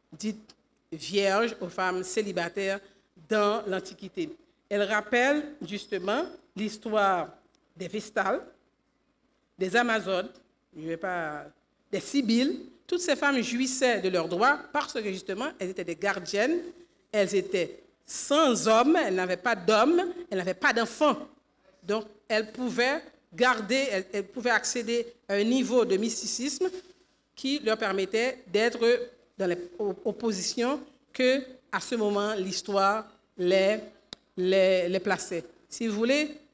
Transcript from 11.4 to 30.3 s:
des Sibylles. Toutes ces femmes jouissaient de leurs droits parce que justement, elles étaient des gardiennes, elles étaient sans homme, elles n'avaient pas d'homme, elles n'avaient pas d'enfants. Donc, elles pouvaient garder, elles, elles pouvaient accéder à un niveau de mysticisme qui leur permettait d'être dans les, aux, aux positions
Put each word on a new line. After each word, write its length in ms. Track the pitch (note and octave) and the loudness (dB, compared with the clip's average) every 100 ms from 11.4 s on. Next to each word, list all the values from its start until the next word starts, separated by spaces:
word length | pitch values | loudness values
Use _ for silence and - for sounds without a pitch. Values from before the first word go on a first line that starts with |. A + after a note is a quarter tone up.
| D3 _ _ _ - | -14 _ _ _ -8
des 100 | G3 | -8
Sibylles. 600 | - C#4 A3+ A3+ C#4 - - - - | -2 -2 2 2 2 -2 -10 -16 -6
Toutes 140 | F4+ | -4
ces 160 | E4+ C#4 | 0 0
femmes 240 | C#4+ C4+ | 2 2
jouissaient 580 | G#3+ A#3+ C4 - B3+ G#3+ | 0 -2 -2 2 2 2
de 80 | F#3 | 2
leurs 200 | F3+ E3 | 0 0
droits 300 | F3 B3 D4 - | 2 2 2 -2
parce 200 | D4 D4 | -6 -4
que 200 | B3+ G#3 | -6 -6
justement, 380 | F#3+ - F#3+ C#4 - | -6 -6 -6 -6 -6
elles 120 | F#3 | -8
étaient 140 | F#3+ | -6
des 120 | E3+ E3 | -8 -2
gardiennes, 640 | G3+ G3 F3+ G3+ B3 F4 - - - _ - | -2 -2 -2 0 0 0 -4 -16 -20 _ -4
elles 240 | G#3+ F#3+ | 0 2
étaient 440 | G3 F#3+ F#3+ D#3+ - _ _ | 2 0 -2 -2 -6 _ _
sans 640 | - - - C#4+ D4+ G#3 G3+ | -12 -6 0 4 4 4 4
homme, 280 | A3 C4 E4+ | 4 6 4
elles 180 | B3 | 2
n'avaient 220 | F#3 F3+ F3+ | 0 -2 -2
pas 180 | B3 | -2
d'homme, 580 | G#3+ F3 G#3+ C4 F4 F4+ - - | 0 4 4 6 4 0 -6 -6
elles 80 | F#3+ | -4
n'avaient 160 | F3 | -2
pas 180 | F3+ D4 | 0 2
d'enfants. 560 | A#3 A3+ - D4+ A#3 - _ _ _ _ _ | 2 0 2 2 2 -4 _ _ _ _ _
Donc, 220 | F3 A3 G#3 - - | -4 -4 -4 -14 -2
elles 220 | A3 A3 | -2 -2
pouvaient 500 | - B3+ A3 B3 D#4 - _ _ | -6 -4 0 0 0 -6 _ _
garder, 540 | E3 B3 A3+ G3+ C4 C#4 | 2 2 2 0 0 0
elles, 160 | G3 F#3+ | -2 -4
elles 140 | G#3 G3 | -6 -6
pouvaient 240 | - A#3 | -4 0
accéder 560 | A3 - B3 A3 A#3 A#3 - - | 0 0 -4 -2 -2 -2 -10 -4
à 60 | |
un 100 | G3+ | 0
niveau 400 | A3 C4 G#3 B3 | 2 2 2 2
de 120 | G3 F#3+ | 4 2
mysticisme 760 | A3+ A3+ G#3 - C4+ - F#4 F#4 - _ _ _ _ | 0 -4 -6 -6 -6 -4 -4 -6 -18 _ _ _ _
qui 260 | - C4 C#4+ | -8 -4 -2
leur 180 | A3 A3 | -2 0
permettait 640 | G#3 F#3+ F#3+ A3 B3 C4 - | 0 -2 0 0 -2 -4 -2
d'être 640 | G3+ A#3 A#3+ A#3 A#3+ A#3+ - _ - | 2 2 2 4 2 0 -14 _ -4
dans 80 | F#3 | -2
les, 100 | F3 - - | -2 -6 -6
aux, 160 | G#3 F#3 | -4 -2
aux 80 | A3+ | -6
positions 680 | G3+ A3+ | -2 -2